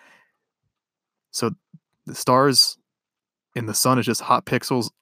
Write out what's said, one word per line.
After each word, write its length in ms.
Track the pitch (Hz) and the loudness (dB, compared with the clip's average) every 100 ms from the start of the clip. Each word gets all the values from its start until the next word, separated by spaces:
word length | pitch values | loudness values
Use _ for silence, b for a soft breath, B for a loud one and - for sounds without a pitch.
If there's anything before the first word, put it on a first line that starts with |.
| b b b b b _ _ _ _ _ _ _ _ | b b b b b _ _ _ _ _ _ _ _
So 180 | - 117 - _ - _ _ - | -6 -6 -6 _ -20 _ _ -16
the 80 | |
stars 640 | - - 127 139 120 - - _ _ _ _ _ _ _ | -6 2 4 4 2 0 -2 _ _ _ _ _ _ _
and 140 | - 107 | -10 -6
the 60 | |
sun 240 | 104 131 127 | -2 2 2
is 80 | 113 | 0
just 160 | 113 | -2
hot 240 | - 123 - | 0 0 0
pixels 440 | 127 - 131 113 - | -4 -2 -4 -4 -8